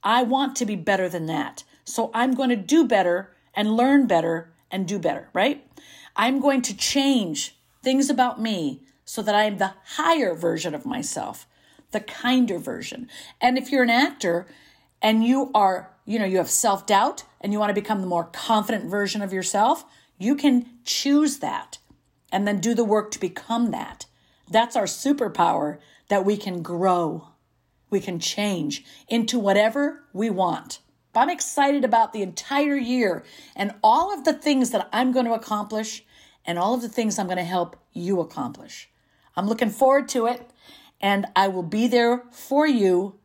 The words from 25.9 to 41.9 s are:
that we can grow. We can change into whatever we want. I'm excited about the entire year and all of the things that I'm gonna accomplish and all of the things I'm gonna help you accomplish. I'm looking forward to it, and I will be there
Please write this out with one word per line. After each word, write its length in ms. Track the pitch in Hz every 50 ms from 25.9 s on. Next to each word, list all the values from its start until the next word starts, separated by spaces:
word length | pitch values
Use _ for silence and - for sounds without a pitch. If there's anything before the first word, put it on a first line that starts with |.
| _ _ _ _
that 160 | 202 202 185
we 120 | 196 214 208
can 240 | - 196 185 175
grow. 680 | 165 160 175 170 185 190 180 175 170 156 165 165 - - _ _ _ _ _ _ _ _ _ _ _ _
We 100 | - 196
can 200 | 190 - 180 170
change 680 | - - - - 208 208 196 175 151 147 147 - - - - - _ _
into 320 | 226 233 226 226 - 247
whatever 640 | 202 196 196 202 214 220 220 285 285 294 311 - _ _ _
we 160 | 185 214 226
want. 500 | 196 180 185 175 165 - - - - - _ _ _ _ _ _ _
I'm 160 | 220 254 302
excited 540 | 359 - - - - - 277 277 285 285 247
about 300 | 247 208 226 226 208 -
the 80 | 226
entire 540 | 202 185 170 - - - 277 277 294 294 285
year 480 | 277 254 226 247 254 240 196 170 - - - - - - - _
and 180 | - 196 208 - - -
all 300 | - 233 285 339 392 415
of 100 | 339 262
the 100 | 320 302
things 360 | 302 - 302 294 269 254 -
that 180 | - 208 - - -
I'm 180 | 214 254 254
gonna 220 | 247 262 247 233 233
accomplish 680 | 220 220 - 214 208 208 202 220 214 220 220 - - _ _ _ - - _ _ _ _
and 120 | - 175 175
all 180 | 175 202 240
of 60 | 254
the 80 | 233 233
things 280 | 226 - 226 220 202 -
I'm 100 | 196 180
gonna 160 | 185 180 180
help 320 | 170 180 180 175 170 - - _ _
you 280 | _ 180 175 180 196 180
accomplish. 720 | 160 - - - 135 120 - - - - - - - _ _ _ _ _ _ _ _ _ _
I'm 120 | - 190 202
looking 220 | 220 220 240 220
forward 380 | - - 269 262 269 277 277 -
to 180 | - 262 226 233
it, 220 | 247 240 - - _ _ _ - - - _ - _ _
and 240 | - 196 202 196 202 - -
I 120 | 185 196 196
will 160 | 185 185 180
be 240 | 165 208 214 233
there 360 | 247